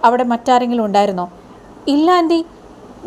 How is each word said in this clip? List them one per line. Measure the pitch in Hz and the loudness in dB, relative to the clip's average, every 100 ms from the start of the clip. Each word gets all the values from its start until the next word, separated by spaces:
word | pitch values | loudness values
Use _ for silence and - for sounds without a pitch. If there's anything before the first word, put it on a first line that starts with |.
അവിടെ | 226 240 | 0 0
മറ്റാരെങ്കിലും | 240 233 247 247 247 240 214 | -2 -2 0 0 0 -2 0
ഉണ്ടായിരുന്നോ?" | 202 202 185 175 - - - - - - | 0 0 -2 -10 -14 -20 -20 -20 -10 -4
"ഇല്ല | 285 320 | 0 2
ആൻറ്റി, | 359 330 339 330 - - - - - | 2 2 -2 -4 -14 -20 -20 -20 -20